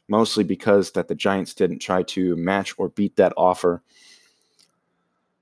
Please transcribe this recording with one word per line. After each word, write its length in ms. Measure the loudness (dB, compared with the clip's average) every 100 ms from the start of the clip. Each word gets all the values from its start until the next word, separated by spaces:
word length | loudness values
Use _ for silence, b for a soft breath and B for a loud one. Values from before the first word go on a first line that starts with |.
| -2
mostly 360 | 0 2 0
because 500 | -2 -2 4 4 2
that 160 | -4 -4
the 40 |
Giants 400 | -4 -2 -2 -6
didn't 240 | -2 -2 -2
try 240 | -2 -2
to 340 | 0 -2 -2 0
match 360 | 0 -2 -4 -6
or 100 | -6
beat 280 | -2 -2 2
that 160 | 2 4
offer. 460 | 2 2 0 -2 b b b b b b b b b _ _ _ _ _ _ _